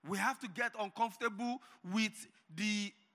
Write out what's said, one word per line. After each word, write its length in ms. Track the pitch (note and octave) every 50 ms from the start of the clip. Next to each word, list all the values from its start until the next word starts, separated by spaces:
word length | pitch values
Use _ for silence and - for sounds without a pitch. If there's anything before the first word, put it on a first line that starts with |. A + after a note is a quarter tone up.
| - -
We 120 | G3 G3
have 200 | G3 A#3+ C4+ -
to 60 | - A3+
get 260 | E3+ A3 B3 A#3 A#3 A3
uncomfortable 760 | G#3+ G3 - - A3+ A#3 F#3+ - A#3 A#3 G#3 G3 A#3+ A#3+ B3 C4+ - - - - - F3+
with 360 | F#3 A3 A3 G#3+ G#3+ - - - _ - _ _ D#3+
the 380 | D#3+ G3+ G#3+ G#3 G#3 G3+ G3+ - _ _ _